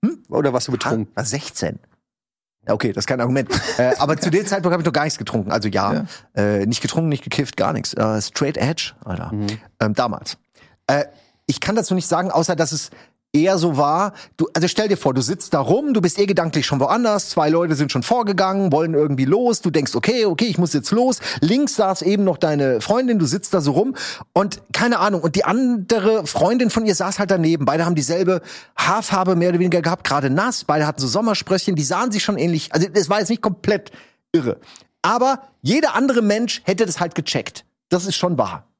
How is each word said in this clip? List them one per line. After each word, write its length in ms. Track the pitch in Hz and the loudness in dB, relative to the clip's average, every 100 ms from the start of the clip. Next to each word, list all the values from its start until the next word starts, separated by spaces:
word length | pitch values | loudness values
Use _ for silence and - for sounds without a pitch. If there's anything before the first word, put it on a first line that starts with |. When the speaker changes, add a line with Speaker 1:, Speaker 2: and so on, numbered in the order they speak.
Speaker 1:
Hm? 180 | 220 330 _ | -2 -2 _
Speaker 2:
Oder 240 | - 147 | 0 0
warst 140 | 123 - | 0 -2
du 60 | |
betrunken? 340 | 120 - 113 104 | -4 -2 -2 -4
Speaker 1:
Ah, 60 | - | -6
war 60 | |
sechzehn. 540 | 123 127 - - 85 - _ _ _ _ _ _ _ _ - | -4 -4 -6 -6 -6 -6 _ _ _ _ _ _ _ _ -4
Ja, 80 | |
okay, 180 | 107 120 | -2 -2
das 100 | 98 | -4
ist 40 | - | -4
kein 140 | 127 | -2
Argument. 280 | 120 131 131 | 0 0 0
<laughs> 300 | - - - | -4 -4 0
Äh, 160 | 123 127 | 2 2
aber 180 | 147 156 | 0 0
zu 140 | 175 | 0
dem 140 | 170 214 | 0 0
Zeitpunkt 260 | 196 180 | -2 0
habe 100 | 175 | 0
ich 40 | 165 | 0
noch 60 | |
gar 120 | 147 | 0
nichts 140 | 151 - | -2 -4
getrunken. 340 | 110 117 98 | -4 -4 -2
Also 160 | 104 107 | -2 -2
ja, 240 | 98 98 | 0 0
Speaker 3:
Ja. 120 | - 214 - - | -2 -4 -12 -12
Speaker 1:
äh, 320 | - 104 104 101 | -2 0 0 0
nicht 140 | 120 | -2
getrunken, 260 | - - 165 | -2 -2 -2
nicht 120 | 143 | -2
gekifft, 340 | - - 143 - | -4 -4 -4 -2
gar 140 | 98 | -2
nichts. 180 | - - | -2 -6
Äh, 260 | - 110 110 | -2 0 0
straight 340 | 104 - 143 151 | -4 -2 -2 0
edge, 380 | 123 160 - - | -2 -2 -8 -10
Alter. 260 | - 92 85 | -10 -8 -6
Speaker 2:
Mhm. 140 | 107 104 107 - _ | -6 -6 -6 -14 _
Speaker 1:
Ähm, 140 | 107 | -2
damals. 440 | 107 120 95 - - _ _ _ _ - | 0 -2 -4 -10 -16 _ _ _ _ -2
Äh, 160 | 143 147 - _ _ - | 0 -2 -10 _ _ -6
ich 140 | 147 | -4
kann 160 | - 214 | 0 -2
dazu 180 | - | 0
nicht 140 | 185 165 | -2 0
sagen, 220 | 165 180 | -2 0
außer 260 | 143 165 165 | 0 0 0
dass 160 | 160 | 0
es 180 | 156 - - - _ _ | -2 -8 -16 -20 _ _
eher 260 | 147 170 190 | 2 4 4
so 180 | 170 139 | 2 2
war, 380 | 143 160 202 - - _ | 2 2 0 -4 -20 _
du, 100 | - | -2
also 120 | - 175 | 0 0
stell 220 | - 214 | 0 0
dir 80 | 196 | 2
vor, 160 | 190 | 0
du 80 | 131 | 0
sitzt 320 | 120 180 - | -2 -4 -2
da 80 | 156 | 0
rum, 320 | 123 196 294 | 2 2 2
du 80 | 226 | 2
bist 180 | 175 - | 2 0
eh 60 | |
gedanklich 400 | 202 190 165 156 | 0 2 0 -2
schon 160 | - 139 | -2 0
woanders, 480 | 131 208 240 208 - | 2 2 2 0 -2
zwei 220 | - 151 | 0 2
Leute 240 | 165 170 | 2 2
sind 180 | 151 143 | 0 0
schon 100 | 135 | -2
vorgegangen, 680 | - 247 220 190 190 196 190 | 0 0 0 0 0 2 2
wollen 220 | 156 165 | 2 2
irgendwie 320 | 156 151 135 131 | 2 2 0 2
los, 340 | 190 247 226 | 2 2 0
du 100 | 180 | 0
denkst, 240 | 160 135 | 0 -2
„Okay, 300 | 120 151 247 | -2 0 2
okay, 220 | 214 160 240 | 0 0 -2
ich 100 | 165 | 0
muss 160 | 170 | 0
jetzt 180 | 151 - | 0 0
los.“ 280 | 214 247 254 - - | 2 2 0 -4 -2
Links 320 | 151 233 285 - | 2 2 0 2
saß 240 | 196 190 | 0 2
eben 240 | 160 202 | 0 2
noch 140 | 196 156 | 2 2
deine 420 | 165 147 139 123 | 0 2 2 0
Freundin, 380 | - 226 254 226 | 2 0 2 2
du 80 | 156 | 2
sitzt 260 | 170 - | 0 0
da 80 | 190 | 0
so 120 | 147 | 2
rum 220 | 143 226 262 - - - | 2 0 -2 -10 -12 -4
und 300 | - 196 - - | 0 0 -4 -8
keine 280 | - 240 233 | -2 0 2
Ahnung, 200 | 190 202 | 2 0
und 140 | 160 | 0
die 100 | 151 | 0
andere 840 | - 208 262 240 185 226 196 220 156 | 0 2 2 0 0 2 2 2 0
Freundin 440 | - 175 240 240 | 0 2 4 2
von 160 | 226 220 | 0 0
ihr 80 | |
saß 240 | 185 185 196 | 0 -2 -2
halt 120 | 202 | 0
daneben, 360 | 190 160 165 139 | 2 4 2 2
beide 180 | 147 | 2
haben 120 | 170 170 | 2 0
dieselbe 440 | 135 170 180 185 - - - | 0 0 2 0 -2 -20 -18
Haarfarbe 640 | - - 196 - 196 185 180 | -4 0 0 0 0 2 2
mehr 140 | 175 | 2
oder 80 | 175 | 2
weniger 240 | 180 175 | 2 2
gehabt, 220 | 165 180 | 0 -2
gerade 260 | - 143 135 | 0 0 2
nass, 340 | 139 220 240 | 2 0 -2
beide 220 | - 147 151 | -2 0 0
hatten 140 | - | -2
so 60 | 135 | -2
Sommersprösschen, 680 | 123 226 202 - 190 - 175 | 0 0 -2 0 0 0 -2
die 80 | |
sahen 280 | 139 175 247 | 0 0 0
sich 100 | 208 | -2
schon 160 | - 202 | -2 0
ähnlich, 340 | 165 165 - | 0 -2 -2
also 140 | 151 185 | 0 2
es 160 | 170 160 | 2 2
war 80 | 202 | 0
jetzt 100 | 190 | 0
nicht 140 | 226 | -2
komplett 480 | 220 175 - 208 - - - _ _ | -2 -2 -2 -2 -2 -20 -20 _ _
irre. 280 | 170 123 - - - _ _ | -2 0 -4 -10 -20 _ _
Aber 400 | 170 233 254 269 - _ | 0 2 2 0 -4 _
jeder 340 | 127 247 - | 0 2 2
andere 280 | - 262 240 | 2 2 2
Mensch 400 | 208 208 240 - | 2 2 0 -4
hätte 220 | - 185 202 | -2 0 0
das 140 | 165 | 0
halt 140 | 175 | -4
gecheckt. 520 | - 151 135 - - - _ _ | -2 -4 -4 -4 -12 -20 _ _
Das 160 | 180 185 | -2 -2
ist 100 | - | -2
schon 220 | 180 156 | -2 0
wahr. 280 | 101 82 - _ | -2 -4 -16 _